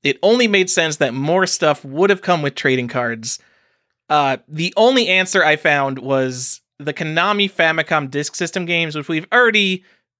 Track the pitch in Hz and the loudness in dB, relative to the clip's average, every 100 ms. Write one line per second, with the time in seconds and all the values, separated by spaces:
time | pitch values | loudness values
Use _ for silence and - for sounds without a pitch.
0 | 143 - 196 247 233 196 185 - 160 151 | -4 0 2 4 4 2 2 0 -2 0
1 | 139 131 147 185 185 - 156 143 139 143 | -2 0 0 0 0 0 0 0 -4 0
2 | 196 190 - 175 143 - 139 127 120 131 | 2 2 0 0 -2 -2 0 0 -2 -4
3 | 120 113 117 - _ _ _ _ _ _ | -4 -6 -10 -12 _ _ _ _ _ _
4 | - 151 139 131 _ 151 175 - 233 262 | 0 2 2 -2 _ -6 -4 2 4 4
5 | 202 185 185 196 156 151 160 143 139 135 | 2 2 2 2 2 2 2 2 0 -4
6 | 127 135 131 127 127 - _ _ 147 - | -2 0 0 -4 -10 -12 _ _ -10 -6
7 | 156 160 190 202 196 - 165 160 151 160 | -4 -2 0 0 -2 0 0 0 0 -2
8 | 139 139 147 - 170 190 175 170 160 151 | -2 -6 -6 -6 -6 -4 -2 -2 -2 -6
9 | 143 160 - 247 240 214 196 185 _ _ | -6 -6 0 2 4 2 0 -2 _ _
10 | _ | _